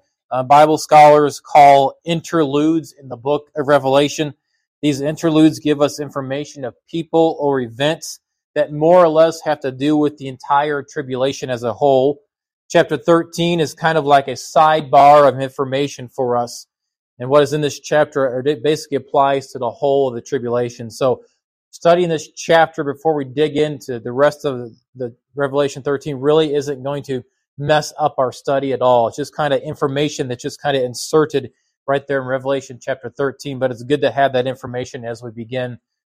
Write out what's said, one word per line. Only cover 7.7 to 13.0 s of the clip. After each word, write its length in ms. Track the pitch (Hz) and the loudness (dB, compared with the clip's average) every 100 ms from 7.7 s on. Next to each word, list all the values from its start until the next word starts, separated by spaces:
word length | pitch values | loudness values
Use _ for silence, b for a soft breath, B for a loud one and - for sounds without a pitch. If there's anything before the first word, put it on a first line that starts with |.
| 113 147 165 - - _ _ _ 151 | -4 -2 -4 -8 -18 _ _ _ -6
that 180 | 139 | -4
more 280 | 151 160 180 | 0 4 6
or 60 | 165 | 6
less 340 | 156 165 160 | 4 2 2
have 200 | 160 151 | -4 -4
to 100 | 135 | -6
do 240 | 127 143 151 | -4 0 0
with 220 | 147 147 | 0 -4
the 100 | 135 | -12
entire 560 | 127 - 143 151 143 | -14 -2 0 0 -4
tribulation 680 | 135 - 131 127 135 135 135 | -8 -12 -8 -4 -4 -4 -8
as 140 | 120 | -6
a 80 | 120 | -6
whole. 520 | 104 143 131 139 147 _ _ _ _ _ | 0 2 4 2 -2 _ _ _ _ _
Chapter 300 | 170 160 | 0 2
thirteen 640 | 147 | 0